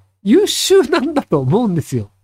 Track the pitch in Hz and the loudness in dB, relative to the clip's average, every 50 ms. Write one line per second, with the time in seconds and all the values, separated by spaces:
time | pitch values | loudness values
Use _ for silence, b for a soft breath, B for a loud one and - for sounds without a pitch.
0 | _ _ _ _ - 196 240 381 415 - - - - - 381 392 294 247 349 330 | _ _ _ _ 0 2 2 2 2 0 -2 -4 -2 2 2 2 2 2 0 -2
1 | 233 330 311 277 - - - 143 131 127 165 233 247 214 175 160 - - 135 117 | -2 -2 -4 -4 -4 -2 -2 -2 0 0 0 0 0 0 -2 -4 -4 -4 -6 -8
2 | 104 - _ _ | -8 -8 _ _